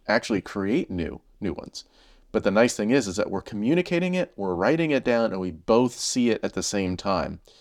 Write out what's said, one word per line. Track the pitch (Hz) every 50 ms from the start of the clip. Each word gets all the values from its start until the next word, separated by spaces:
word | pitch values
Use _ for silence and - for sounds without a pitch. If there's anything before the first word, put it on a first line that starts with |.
| - -
actually | 107 120 - - 113 92
create | - - - 104 95 98 120 139 - -
new, | 98 87 80 71 - - _ _ _ -
new | 107 90
ones. | 71 - - - - - - _ _ _ _ - - _ _ _
But | - 107 95
the | 101
nice | 98 107 120 120 -
thing | - 104 110
is, | 127 143 110
is | 98 87
that | 101 - -
we're | 95 95
communicating | - - - 101 104 127 165 180 175 - 180 170 180 180 180
it, | 185 - - -
we're | - 98 95 90
writing | 85 95 123 160 165 165 156
it | 143 127 -
down, | 123 120 117 113 104
and | 95 95
we | 92 90
both | 80 78 - - 113 120 127 120 -
see | - - - - 127 120 117
it | 107 -
at | - 98 -
the | 98
same | 95 - - 101 95 90 90
time. | 87 - 98 95 85 71 73 82 - _ - - -